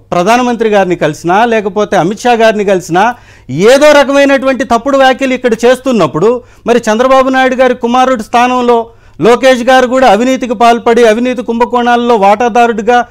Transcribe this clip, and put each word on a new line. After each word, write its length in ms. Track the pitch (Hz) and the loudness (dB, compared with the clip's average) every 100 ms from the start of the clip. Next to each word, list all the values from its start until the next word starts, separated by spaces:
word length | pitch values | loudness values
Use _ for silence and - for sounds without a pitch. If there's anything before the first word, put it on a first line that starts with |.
| - | -6
ప్రధానమంత్రి 560 | 175 180 240 247 233 220 | -4 0 0 0 -2 0
గారిని 280 | 208 185 175 | 0 0 -2
కలిసినా 480 | 156 151 170 190 | -4 -4 -2 0
లేకపోతే 520 | 240 220 202 202 208 196 | 0 -2 -4 -4 -2 -2
అమిత్ 240 | 165 214 | -2 -2
షా 120 | 247 | -2
గారిని 320 | 233 220 214 | 2 2 0
కలిసినా 500 | 196 190 160 170 220 240 - - - | -2 -2 -2 -2 -2 -4 -12 -20 -10
ఏదో 420 | 131 202 277 302 | 0 2 4 4
రకమైనటువంటి 720 | 285 254 277 277 277 262 262 | 4 2 2 2 0 0 -4
తప్పుడు 320 | 277 233 254 269 | -2 -2 0 2
వ్యాఖ్యలు 380 | 262 262 269 | 2 0 -2
ఇక్కడ 180 | 254 247 220 | -4 -2 0
చేస్తున్నప్పుడు 800 | 233 254 269 233 156 151 208 247 - _ - | 0 0 0 0 0 0 -2 -2 -6 _ -2
మరి 120 | 240 | -2
చంద్రబాబు 500 | 226 214 254 262 262 | 0 -2 2 2 2
నాయుడు 260 | 262 262 | 0 0
గారి 200 | 254 254 | 0 0
కుమారుడి 480 | 247 233 254 254 254 | -2 -2 0 0 -2
స్థానంలో 680 | 214 240 247 254 240 240 226 - - - | -2 0 0 0 0 0 -2 -12 -20 -2
లోకేష్ 420 | 170 233 262 254 | 0 2 2 2
గారు 240 | 240 262 254 | 2 2 2
కూడా 240 | 262 254 | 2 2
అవినీతికి 440 | 202 254 262 254 | 2 0 -2 -4
పాల్పడి 500 | 226 233 233 240 233 | 0 2 2 0 2
అవినీతి 380 | 233 214 247 247 | 2 2 -2 -6
కుంభకోణాల్లో 720 | 240 226 240 240 240 240 240 233 | -6 -4 -2 -2 0 0 0 0
వాటాదారుడిగా 920 | 190 208 240 240 233 226 214 240 233 | 2 0 0 0 0 0 -2 -2 -2